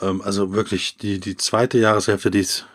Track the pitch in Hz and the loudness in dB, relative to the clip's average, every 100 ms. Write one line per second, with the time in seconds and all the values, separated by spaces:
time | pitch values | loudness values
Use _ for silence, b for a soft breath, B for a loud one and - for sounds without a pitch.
0 | 95 92 98 98 95 101 104 95 - - | -4 -4 -2 -2 0 -2 -2 -4 -4 -6
1 | 104 98 98 95 - 110 123 123 110 107 | -6 -4 -6 -6 -2 0 2 4 4 4
2 | - 101 - 101 92 - - | 2 0 2 2 0 -4 -10